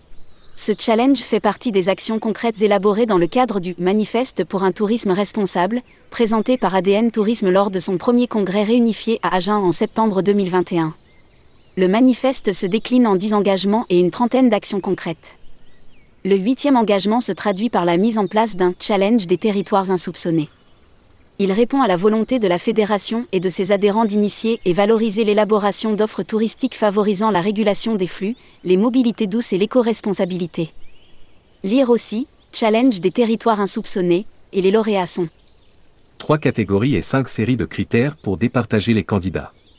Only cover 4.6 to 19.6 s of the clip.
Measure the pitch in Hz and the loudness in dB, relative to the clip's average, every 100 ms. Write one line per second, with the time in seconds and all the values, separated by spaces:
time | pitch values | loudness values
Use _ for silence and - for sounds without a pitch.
4.6 | 190 180 208 233 202 180 202 - 196 185 | -2 0 -2 0 0 0 -2 -2 -2 0
5.6 | 180 240 - _ _ - 226 226 208 254 | -2 -2 -8 _ _ -2 0 0 0 0
6.6 | 185 190 185 202 233 220 202 233 196 185 | 0 0 2 2 2 0 0 0 2 2
7.6 | 202 190 165 180 - 240 247 226 185 196 | 2 -2 -2 -2 2 2 2 0 -2 0
8.6 | 208 247 233 208 - 226 - 180 180 214 | 2 2 2 0 -2 -2 -2 -2 0 0
9.6 | 185 160 214 - 220 190 190 202 185 185 | 0 0 0 0 0 2 2 0 0 0
10.6 | 175 175 160 156 _ - _ _ _ _ | 0 -2 -2 -6 _ -20 _ _ _ _
11.6 | _ - 180 208 262 233 254 269 - 185 | _ 0 2 4 4 4 0 0 -2 -2
12.6 | 190 214 - 254 233 185 208 208 196 190 | 0 -2 0 2 4 2 2 2 2 0
13.6 | 196 214 - 175 180 - 240 247 254 208 | 0 0 2 2 2 2 0 2 4 2
14.6 | - 202 196 180 - 160 - - - - | -2 -4 -4 -4 -6 -10 -14 -20 -18 -18
15.6 | - - - - - _ 190 196 190 269 | -20 -20 -20 -20 -20 _ 0 2 2 0
16.6 | 285 262 208 202 190 226 233 175 214 185 | 2 2 2 2 2 0 -2 -2 -4 -2
17.6 | 233 214 175 175 220 220 190 214 226 180 | -2 0 2 2 2 0 0 0 0 0
18.6 | 180 180 - 208 196 240 175 180 220 196 | 0 0 -2 0 2 2 0 0 0 -2